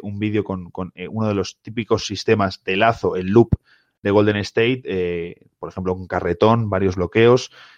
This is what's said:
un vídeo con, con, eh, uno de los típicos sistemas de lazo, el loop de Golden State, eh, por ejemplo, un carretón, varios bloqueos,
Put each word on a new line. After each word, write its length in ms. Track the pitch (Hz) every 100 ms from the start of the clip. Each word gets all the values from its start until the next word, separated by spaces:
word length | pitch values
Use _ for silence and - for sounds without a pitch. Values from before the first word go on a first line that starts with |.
un 160 | 101 101
vídeo 240 | 107 107
con, 260 | 98 92 87
con, 220 | - 90
eh, 140 | - 90
uno 180 | 110 107
de 80 |
los 260 | 98 92 -
típicos 460 | - 113 107 110 -
sistemas 560 | 98 - 104 98 -
de 140 | - 95
lazo, 400 | 113 113 92 87
el 100 | 92
loop 260 | 113 113 - _ _ _ _
de 60 | 101
Golden 240 | 101 104 104
State, 460 | 95 - 117 131
eh, 640 | - 95 87 87 85 - _ _
por 120 | 82
ejemplo, 240 | - 92
un 120 | 92 90
carretón, 640 | 90 87 85 107 117 107
varios 240 | 95 95
bloqueos, 560 | 92 87 110 117 120 - - -